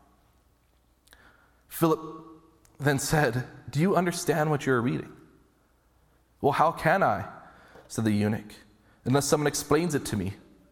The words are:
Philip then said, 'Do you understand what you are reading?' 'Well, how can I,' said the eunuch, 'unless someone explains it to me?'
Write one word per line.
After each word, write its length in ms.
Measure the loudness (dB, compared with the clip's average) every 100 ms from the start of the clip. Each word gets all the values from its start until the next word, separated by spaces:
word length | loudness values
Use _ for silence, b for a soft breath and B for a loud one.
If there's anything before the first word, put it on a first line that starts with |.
| _ _ _ _ _ _ _ _ _ _ _ b b b b b _
Philip 320 | 0 2 2 -2 -16 -18 -20 _ _ _ -4
then 180 | 0 0
said, 480 | 0 2 2 0 -6 -12 -10
'Do 80 | -2
you 160 | 2
understand 560 | 2 0 -2 -2 0 0
what 160 | 0 0
you 60 |
are 100 | 0
reading?' 300 | 0 -4 -8 -16 -20 _ _ _ _ _ _ _ _ _ _ _
'Well, 120 | 0
how 200 | 2 0
can 300 | 2 0 2
I,' 260 | 2 0 -6 -14 B B B B -10
said 180 | -2
the 80 | 0
eunuch, 420 | 2 2 -2 -6 -18 -20 _ b b
'unless 220 | 0 0 2
someone 200 | 2 2
explains 480 | -2 0 0 2
it 100 | -2 -2
to 100 | -4
me?' 180 | -4 -8 -16 -20 _